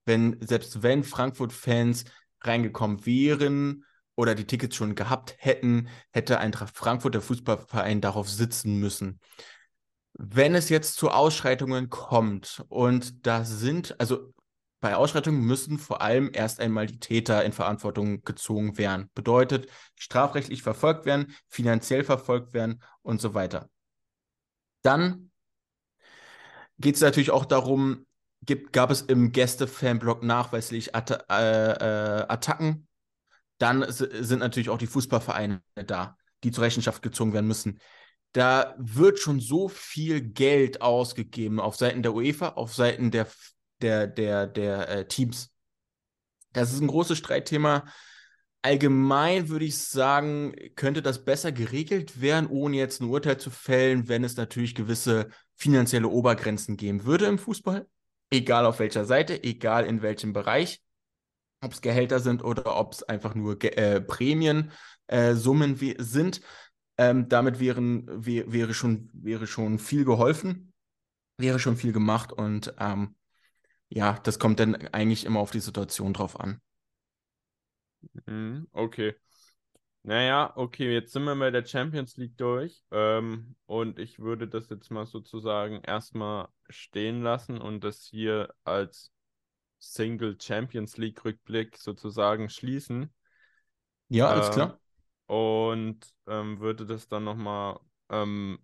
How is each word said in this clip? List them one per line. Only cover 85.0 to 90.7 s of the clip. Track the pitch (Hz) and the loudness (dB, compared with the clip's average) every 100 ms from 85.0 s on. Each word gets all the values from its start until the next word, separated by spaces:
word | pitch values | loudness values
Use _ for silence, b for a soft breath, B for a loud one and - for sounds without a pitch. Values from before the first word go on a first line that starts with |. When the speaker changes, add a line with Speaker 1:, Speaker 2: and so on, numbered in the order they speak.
Speaker 2:
sozusagen | 113 110 104 110 110 104 107 107 | -10 -14 -14 -10 -4 -4 -4 -8
erstmal | - 107 - 110 104 104 90 _ _ | -8 -8 -8 -8 -6 -8 -10 _ _
stehen | - - 101 107 120 | -20 -12 -6 -6 -4
lassen | 117 120 120 117 | -4 -4 -6 -12
und | 113 107 | -10 -8
das | 104 - | -8 -10
hier | - 107 110 107 - _ | -16 -8 -4 -4 -6 _
als | - 98 95 - - _ _ _ _ _ _ _ | -4 -4 -4 -10 -20 _ _ _ _ _ _ _
Single | - - 110 113 110 98 | -16 -6 -6 -4 -6 -8
Champions | - 107 123 | -8 -6 -6